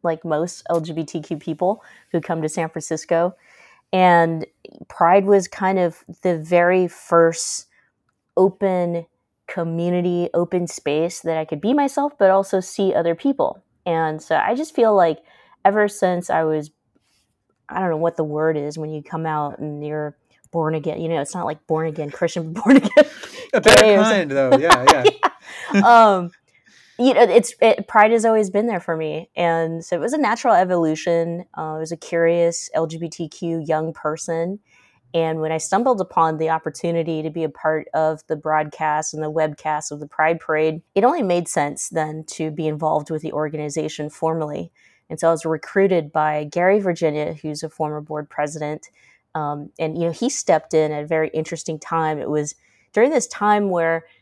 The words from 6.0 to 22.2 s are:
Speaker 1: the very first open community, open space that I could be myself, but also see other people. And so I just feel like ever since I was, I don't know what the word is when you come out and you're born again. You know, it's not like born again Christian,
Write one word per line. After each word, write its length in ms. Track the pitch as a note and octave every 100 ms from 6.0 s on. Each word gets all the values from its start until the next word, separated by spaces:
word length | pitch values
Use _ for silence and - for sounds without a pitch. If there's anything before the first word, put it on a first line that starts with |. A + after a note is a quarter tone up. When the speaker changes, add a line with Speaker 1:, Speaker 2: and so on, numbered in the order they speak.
| - F3
Speaker 1:
the 160 | F3+ E3
very 500 | D#3+ F3 F3 F#3 F3
first 800 | - - E3+ E3 E3 - - - _ _ _ _ _ _ -
open 720 | F#3+ F#3 G3 F#3 F3 E3+ E3+ _ _ _ -
community, 840 | - E3 E3 F3 F3 F3 F3 E3+
open 340 | E3+ F3 F3+ E3+
space 540 | - C#3+ D3+ E3+ -
that 160 | E3 D#3+
I 80 | D#3
could 160 | D3
be 120 | G3+
myself, 400 | C#4+ C#4 - C#4+ -
but 140 | F#3+
also 280 | G3 G3 F#3+
see 340 | F#3 - F#3+
other 220 | - E3+ E3
people. 480 | C#4 C#4 - - _ _ F3+
And 360 | E3 D#3+ D#3
so 140 | - D#3
I 200 | - B3
just 200 | D#4 -
feel 200 | A3+ G3+
like 240 | E3+ D3+ _ _ _ _
ever 240 | G3+ G#3 G#3
since 420 | - F#3 F3+ F3+
I 140 | D#3+
was, 280 | D#3+ D#3 D3+ _ _ _ _ _ _ _ _ _ -
I 100 | E3+
don't 120 | F#3
know 60 | D#3
what 200 | E3 E3
the 80 | D#3
word 320 | D3+ D#3+ D#3
is 200 | C#3+ D#3+
when 120 | D#3
you 140 | D#3
come 220 | C#3+ D#3+ D#3+
out 340 | D3+ C#3+ -
and 260 | D3+ D3 D3
you're 320 | D3+ D3+ - _ _ _
born 240 | E3+ D#3 D#3+
again. 240 | D3+ D3+
You 80 | E3
know, 140 | D#3+
it's 140 | C#3+ F3+
not 100 | E3+
like 200 | D#3 -
born 200 | D#3 D#3+
again 220 | D#3 D3
Christian, 420 | -